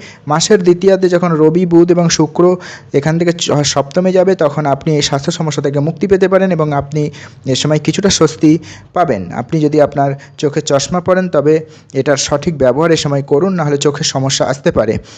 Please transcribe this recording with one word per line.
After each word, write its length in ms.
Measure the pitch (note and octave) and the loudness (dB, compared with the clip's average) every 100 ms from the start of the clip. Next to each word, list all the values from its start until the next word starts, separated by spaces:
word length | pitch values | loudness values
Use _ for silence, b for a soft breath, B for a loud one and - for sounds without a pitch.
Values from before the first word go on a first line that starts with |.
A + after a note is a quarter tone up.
| B B - | B B -4
মাসের 360 | D3+ - G#3 | -2 2 2
দ্বিতীয়ার্ধে 460 | F3+ F3 F#3+ F#3+ F#3 | 4 2 2 2 2
যখন 240 | F3 F3 | 0 0
রবি, 340 | D#3 D#3 F3 F3 | 2 2 2 4
বুধ 240 | E3+ E3+ | 4 4
এবং 180 | F3 E3+ | 4 2
শুক্র 480 | - D3+ D3+ F3+ F3+ B B B | 0 0 2 2 0 B B B
এখান 260 | C#3+ D#3 E3 | -2 0 0
থেকে 140 | F3 | 0
চ-, 180 | E3+ - D3 | -2 -2 0
সপ্তমে 480 | C#3+ - C#3 - F#3 | 0 -2 -2 0 2
যাবে, 220 | F#3 F3+ | 2 2
তখন 320 | F#3 D3+ D3 D3+ | 2 0 0 -2
আপনি 300 | C3+ E3 D3+ | -2 0 -2
এই 60 | |
স্বাস্থ্য 300 | D3 C#3 C#3 | 0 -2 -4
সমস্যা 300 | - D#3+ D3 | -4 -4 -2
থেকে 160 | C#3+ C#3+ | -2 -2
মুক্তি 280 | D3 E3 G3 | -2 -2 0
পেতে 220 | F#3+ F#3+ | 2 2
পারেন 240 | F#3+ F#3+ | 2 2
এবং 200 | E3 D3+ | 0 -2
আপনি 380 | C#3+ C#3+ D3+ D3 B B B C3+ | -2 -4 -4 -4 B B B -4
এ 80 | |
সময় 240 | B2+ D3 D3+ | -2 0 0
কিছুটা 320 | D3 D#3+ F#3+ | -2 -2 -2
স্বস্তি 480 | - D#3 - D#3 E3+ B B B | 2 0 2 2 2 B B B
পাবেন। 400 | F3+ E3 G#2 F2 | -2 0 -2 -6
আপনি 280 | - B2+ D#3+ | -8 -6 -2
যদি 200 | D3 D3+ | 0 2
আপনার 320 | C#3 C#3+ C#3 C#3 B - | 0 0 -2 -4 B -6
চোখে 220 | D3 D3+ | -4 -2
চশমা 400 | C#3+ C#3 - F3+ | -2 -2 -2 -4
পরেন, 280 | F3 F#3 F#3 | 0 0 0
তবে 380 | D#3 C#3+ D#3+ D#3+ B B | 0 2 0 -2 B B
এটার 240 | C3 C3+ C#3 | -4 -2 -2
সঠিক 420 | - C#3+ F3 D3 | -2 -4 -2 0
ব্যবহার 320 | B2+ B2+ E3 | 0 2 2
এ 60 | D#3 | 2
সময় 260 | D3 C#3 | 0 -4
করুন, 300 | C#3 C#3+ G3 | 0 0 0
নাহলে 240 | F3+ D3 C#3+ | -2 -2 0
চোখের 280 | D3+ C#3+ | 0 -2
সমস্যা 420 | D#3 C#3 C3 - A2+ | -4 -4 -2 -2 -2
আসতে 240 | C#3 F3 | -2 -2
পারে। 280 | C#3+ A2 - B | 0 0 -2 B